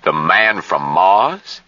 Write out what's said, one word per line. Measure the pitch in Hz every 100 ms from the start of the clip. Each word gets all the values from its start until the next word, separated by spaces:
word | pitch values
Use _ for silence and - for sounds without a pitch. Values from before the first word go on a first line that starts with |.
The | -
man | 78 78 95 110 107
from | - -
Mars? | 71 73 92 101 123 190 - -